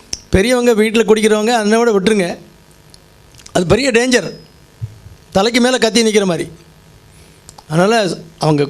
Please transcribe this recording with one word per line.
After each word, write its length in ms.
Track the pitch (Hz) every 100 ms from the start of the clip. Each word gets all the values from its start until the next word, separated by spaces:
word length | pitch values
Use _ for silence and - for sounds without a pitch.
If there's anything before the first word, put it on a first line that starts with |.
| - - -
பெரியவங்க 420 | 185 214 254 240
வீட்டுல 280 | 220 220 220
குடிக்கிறவங்க 500 | 202 214 214 214 214
அதனோட 360 | 247 208 226 233
விட்டுருங்க, 340 | 202 196 214 175 220 - - _ _ - - _ _ - - -
அது 140 | 170 180
பெரிய 240 | 208 277
டேஞ்சர், 380 | 226 254 247 160 - - - - - - - - - -
தலைக்கு 280 | 190 214 233
மேல 180 | 240 254
கத்தி 240 | 226 208
நிக்கிற 220 | 220 214
மாதிரி. 220 | 196 160 160 - - - - - - - - - - - -
அதனால 240 | 156 190 226 190 - - -
அவங்க 240 | 156 147